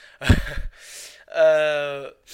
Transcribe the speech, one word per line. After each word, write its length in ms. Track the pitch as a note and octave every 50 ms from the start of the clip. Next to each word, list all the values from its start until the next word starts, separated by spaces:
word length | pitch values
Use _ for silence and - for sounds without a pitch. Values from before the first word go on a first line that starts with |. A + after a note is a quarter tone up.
| - - - _
<laughs> 500 | - - - - - - C#3 - - - _ - - - - - - - - - _ _
Ah, 880 | - E3 D#3+ D#3 D#3 D3+ D3+ D3+ D3 D3 D3 C#3+ C#3+ C#3 C3+ C#3 - _ _ -